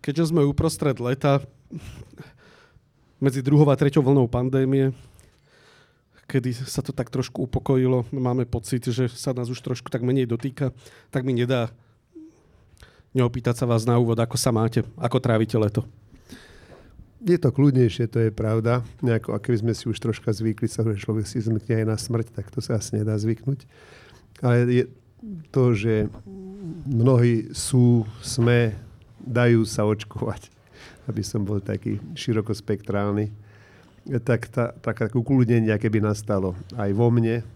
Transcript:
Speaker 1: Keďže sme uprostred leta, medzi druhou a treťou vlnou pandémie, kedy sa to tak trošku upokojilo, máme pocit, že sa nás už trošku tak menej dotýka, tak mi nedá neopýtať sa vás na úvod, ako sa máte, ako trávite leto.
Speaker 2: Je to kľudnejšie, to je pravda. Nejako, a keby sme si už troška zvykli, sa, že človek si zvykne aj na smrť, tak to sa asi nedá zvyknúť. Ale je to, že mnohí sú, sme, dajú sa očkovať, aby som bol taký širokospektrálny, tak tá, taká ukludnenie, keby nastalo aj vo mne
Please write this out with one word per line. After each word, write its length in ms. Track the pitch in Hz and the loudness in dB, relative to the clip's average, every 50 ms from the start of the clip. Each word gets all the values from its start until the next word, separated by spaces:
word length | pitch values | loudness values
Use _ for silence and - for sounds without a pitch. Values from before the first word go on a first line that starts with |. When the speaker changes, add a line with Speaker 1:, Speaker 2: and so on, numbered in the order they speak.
Speaker 1:
Keďže 320 | - - 139 156 170 156 165 | -4 -4 0 0 0 2 2
sme 120 | 165 143 | 2 2
uprostred 520 | 143 139 - - 160 156 - 156 147 127 - | 2 2 0 0 0 -2 0 -2 -2 0 0
leta, 440 | 117 123 131 127 - 143 139 143 143 - _ _ _ _ - 165 - - - - - - - - - - _ _ _ - _ _ _ _ _ _ _ _ _ _ _ _ _ _ | -2 -4 -2 0 2 2 2 2 0 -4 _ _ _ _ -16 -14 -14 -14 -18 -18 -20 -20 -20 -20 -20 -20 _ _ _ -20 _ _ _ _ _ _ _ _ _ _ _ _ _ _
medzi 160 | 135 139 127 139 | -2 0 0 0
druhou 280 | 127 135 147 147 151 143 | 0 4 6 6 6 6
a 80 | 135 127 | 6 4
treťou 240 | 151 139 131 160 | 4 4 4 4
vlnou 240 | 139 127 139 135 123 | 4 6 4 4 4
pandémie, 640 | 117 - 123 123 131 131 135 131 131 135 135 135 135 127 - - - _ - _ _ _ _ _ _ _ _ _ _ _ _ _ _ _ _ _ _ _ _ _ - | 2 0 -2 -2 0 2 2 2 2 2 2 2 2 0 -4 -16 -20 _ -20 _ _ _ _ _ _ _ _ _ _ _ _ _ _ _ _ _ _ _ _ _ -2
kedy 240 | - 135 120 127 120 117 131 | -2 -2 0 0 -4 -6 -8
sa 160 | - - - | -6 -6 -6
to 160 | 123 - 131 | -6 -6 -6
tak 160 | - 117 - | -6 -6 -4
trošku 320 | - 127 131 - - - 135 | -4 -4 -4 -4 -4 -6 -6
upokojilo, 640 | 120 - - - - 135 131 127 127 127 127 117 - | -4 -4 -4 0 2 2 4 4 2 2 0 -2 -4
máme 400 | - 139 127 123 123 131 123 120 | -6 -4 -2 -2 0 0 -2 -2
pocit, 400 | - 120 110 - - 123 - 127 | -4 -8 -4 -4 -6 -4 -2 -2
že 160 | 117 123 131 120 | -2 0 -2 -2
sa 240 | - - - 143 127 | -4 -6 -6 -6 -4
nás 160 | 123 123 117 | -4 -4 -6
už 80 | 127 120 | -8 -8
trošku 320 | - - 127 - - - | -6 -6 -6 -6 -6 -8
tak 80 | - 123 | -6 -4
menej 240 | 117 123 127 139 131 | 0 0 0 0 0
dotýka, 480 | 117 117 117 - 139 123 - 143 127 - - - - - - _ _ | 0 -2 -4 -4 -8 -6 -4 -4 -4 -6 -8 -20 -20 -20 -20 _ _
tak 160 | - 135 127 135 | -6 -4 -2 0
mi 80 | 127 | 0
nedá 320 | 120 123 123 131 123 117 113 - _ _ _ _ _ _ _ _ 330 311 330 _ _ _ _ _ _ _ _ _ _ - - _ _ _ _ | 0 0 0 0 0 0 -4 -6 _ _ _ _ _ _ _ _ -20 -20 -20 _ _ _ _ _ _ _ _ _ _ -20 -20 _ _ _ _
neopýtať 480 | _ 131 123 120 120 127 117 120 120 - | _ 0 0 0 -2 -2 -2 -2 -2 0
sa 80 | 131 120 | 0 0
vás 160 | 117 113 110 | 0 2 2
na 160 | 123 120 120 | 2 4 4
úvod, 160 | 123 117 117 | 4 2 2
ako 240 | 110 117 113 - 123 | 0 0 -2 -2 -2
sa 80 | - 135 | 0 0
máte, 320 | 117 110 110 113 113 120 107 - - | 2 2 0 2 0 -2 -2 -2 -8
ako 240 | - - 120 - 127 | -6 -4 -2 -2 0
trávite 320 | - 123 113 110 113 110 - 117 | 0 2 2 2 2 0 2 0
leto. 240 | 107 104 104 - - - - - _ _ - - _ _ - - - - - - - - - - - - - - - - _ - | 0 2 0 -2 -4 -6 -12 -20 _ _ -20 -20 _ _ -20 -20 -20 -20 -20 -20 -20 -20 -20 -20 -20 -20 -20 -20 -20 -20 _ -8
Speaker 2:
Je 140 | 233 185 180 | 0 2 2
to 160 | 170 - 131 - | 4 4 2 4
kľudnejšie, 540 | - 139 147 131 127 123 113 - - 120 110 | 4 4 4 6 6 4 4 2 -2 -6 -2
to 100 | - 120 113 | 0 0 0
je 40 | 110 110 | 0 0
pravda. 460 | - 110 110 110 113 110 117 120 123 120 - - - - | -2 -2 0 0 0 2 2 0 0 -2 -6 -10 -4 0
Nejako, 320 | 123 113 110 - - - | 0 0 0 0 -4 -6
a 20 | 104 | -6
keby 180 | - - 120 107 | -2 -2 -2 0
sme 120 | 107 113 107 | 0 -2 -2
si 100 | - - | -2 -4
už 140 | 117 107 - | -6 -6 -4
troška 320 | - 113 107 - - - | -2 -4 -4 -2 -2 -4
zvykli, 340 | 107 92 113 113 107 - - | -4 -2 -2 -4 -2 -2 -4
sa, 160 | 107 - - | -4 -2 -2
že 160 | 110 113 107 98 | -2 -2 -2 -4
človek 300 | - - 107 110 104 - | -4 -4 -4 -4 -4 -4
si 100 | - 123 | -6 -4
zvykne 460 | 104 113 113 107 - - 117 110 110 | -2 -2 -2 -2 -2 -2 0 0 0
aj 20 | |
na 80 | 110 110 104 | 0 -2 -4
smrť, 320 | - - 117 117 113 - | -4 -4 -4 -4 -4 -4
tak 160 | - - 98 - | -8 -12 -12 -8
to 140 | - - - | -8 -10 -4
sa 160 | - 123 107 | -2 -4 -4
asi 160 | - - - 107 | -4 -4 -4 -2
nedá 160 | 107 110 107 | -2 -2 -2
zvyknúť. 540 | 104 104 113 113 110 - 139 139 - - _ _ - - - - - - - - - _ _ _ - | -2 -2 -2 -4 -2 -4 -6 -6 -6 -8 _ _ -20 -20 -20 -20 -20 -20 -20 -20 -20 _ _ _ -4
Ale 240 | - 123 120 120 120 | 0 2 4 4 4
je 180 | 120 123 123 - - - - _ _ _ _ 240 220 196 165 156 - - | 4 2 2 2 0 -6 -20 _ _ _ _ -16 -14 -14 -14 -14 -4 0
to, 220 | 135 127 123 120 | 2 4 4 4
že 320 | 101 101 117 110 107 107 104 - - - - 190 190 190 190 190 202 202 165 160 175 143 131 | 2 2 0 2 2 0 -2 -4 -12 -18 -18 -16 -16 -14 -16 -14 -14 -12 -12 -12 -10 -6 -2
mnohí 640 | 139 113 117 135 131 120 120 120 117 113 113 - 139 | 0 4 4 6 6 6 6 4 4 2 -2 -6 -10
sú, 540 | - - - - 127 123 120 120 117 110 107 - - - | -8 -6 0 4 6 6 6 6 4 2 -2 -10 -14 -10
sme, 500 | - - - 117 120 120 120 117 110 101 - - - - - - - - - | -6 -2 2 2 4 4 4 2 0 -2 -6 -14 -18 -20 -20 -20 -20 -20 -16
dajú 400 | - 127 117 123 123 120 117 113 | -10 -4 0 2 4 4 4 4
sa 240 | 110 107 - - 107 | 2 0 0 -2 0
očkovať, 640 | 104 107 104 - - - - 113 110 104 - - - _ _ _ _ _ - - - - - - | 0 0 -2 -4 -12 -8 -6 -6 -6 -6 -8 -14 -20 _ _ _ _ _ -20 -20 -20 -20 -14 -10
aby 160 | - 107 107 | -8 -6 -6
som 240 | 101 - - 107 101 | -6 -4 -4 -4 -4
bol 160 | 95 104 101 | -2 -4 -4
taký 400 | 98 101 101 98 - 110 107 101 - 147 170 | -4 -4 -6 -6 -4 -6 -6 -6 -8 -12 -12
širokospektrálny, 1120 | - - - 113 107 101 - 107 - - - 107 98 - - 95 101 101 104 101 104 107 104 107 - - - - - - - - - - - _ - _ - 139 120 | -8 -4 -2 -2 -2 -2 -2 -6 -8 -4 -4 -6 -4 -4 -4 -2 -2 0 0 0 -2 -2 -4 -6 -14 -20 -20 -20 -20 -20 -20 -20 -20 -20 -20 _ -20 _ -6 -6 -4
tak 280 | - - 120 110 - - | 0 0 0 0 -2 -6
tá, 240 | - 127 117 - - - | -4 -2 -2 -2 -4 -8
taká 240 | - 117 107 - 113 110 - | -6 -6 -4 -4 -4 -2 -2
ukludnenie, 560 | 123 113 135 139 131 123 110 120 117 113 110 107 101 | -4 0 2 4 4 4 4 4 2 4 2 0 0
keby 240 | 113 113 107 110 | 0 2 2 2
nastalo 560 | 104 107 107 104 107 - 104 98 95 92 90 92 - - - | 2 0 -2 -4 -2 -2 -2 0 0 -2 -6 -8 -14 -12 -8
aj 160 | 120 104 101 | -4 -2 -2
vo 180 | 98 104 120 120 117 | 2 4 4 4 4
mne 320 | 120 113 113 113 117 113 - - | 4 2 2 0 -2 -6 -10 -18